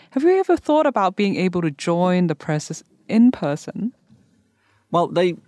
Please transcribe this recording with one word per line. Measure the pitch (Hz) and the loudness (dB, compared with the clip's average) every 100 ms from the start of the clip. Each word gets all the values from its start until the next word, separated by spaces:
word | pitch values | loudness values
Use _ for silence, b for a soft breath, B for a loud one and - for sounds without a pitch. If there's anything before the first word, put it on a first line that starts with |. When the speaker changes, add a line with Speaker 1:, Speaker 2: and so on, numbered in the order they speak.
| b | b
Speaker 1:
have | - | -2
you | 320 381 | 2 2
ever | 381 349 | 2 0
thought | - 302 302 | 2 2 2
about | 247 190 | 0 0
being | 190 202 185 | 0 -2 0
able | 185 180 | -2 -2
to | 165 | -4
join | 143 - 170 180 180 180 | -4 -4 0 2 2 0
the | |
presses | 151 - 151 - - - _ - | -2 -4 -6 -6 -12 -16 _ -2
in | 226 240 | 4 4
person? | - 151 147 - - 214 - _ _ _ _ _ _ _ _ _ | 2 -2 -6 -8 -10 -10 -10 _ _ _ _ _ _ _ _ _
Speaker 2:
Well, | 165 170 | -2 0
they | 165 180 165 | 0 0 -2